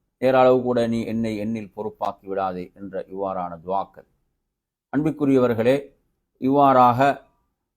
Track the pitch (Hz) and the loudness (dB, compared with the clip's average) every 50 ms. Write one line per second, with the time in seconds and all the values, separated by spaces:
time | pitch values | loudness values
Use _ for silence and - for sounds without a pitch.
0 | _ _ _ _ 127 131 131 127 131 127 127 127 120 123 123 120 117 113 117 113 | _ _ _ _ 0 2 4 6 6 6 4 4 2 0 0 0 0 0 -2 -4
1 | 107 - 110 113 113 110 107 104 104 110 117 110 104 92 _ 104 104 107 - _ | -4 -4 -4 -4 -4 -4 -6 -6 -6 -6 -8 -8 -10 -12 _ -10 -10 -10 -8 _
2 | 104 101 101 - 104 95 98 98 95 95 92 90 90 - _ 98 101 95 95 92 | -8 -8 -8 -10 _ -8 -6 -4 -4 -4 -6 -8 -12 -12 _ -18 -16 -12 -12 -12
3 | - 82 95 98 98 95 95 90 87 87 85 82 80 90 95 98 95 - _ 73 | -12 -10 -10 -8 -6 -6 -6 -6 -8 -8 -10 -12 -8 -6 -6 -6 -6 -8 _ -20
4 | - _ _ _ _ _ _ _ _ _ _ _ _ _ _ _ _ _ - 139 | -20 _ _ _ _ _ _ _ _ _ _ _ _ _ _ _ _ _ -4 -2
5 | 156 156 135 - 147 139 135 127 123 120 117 110 113 123 135 - - - _ _ | -2 -2 -2 -2 0 2 2 2 2 2 0 0 2 2 0 0 -2 -10 _ _
6 | _ _ _ _ _ _ _ _ 127 131 139 143 143 135 131 127 123 123 117 123 | _ _ _ _ _ _ _ _ -2 0 2 4 4 4 6 6 6 4 4 4
7 | 139 143 - - - _ _ _ _ _ _ _ _ _ _ | 2 0 0 -2 -10 _ _ _ _ _ _ _ _ _ _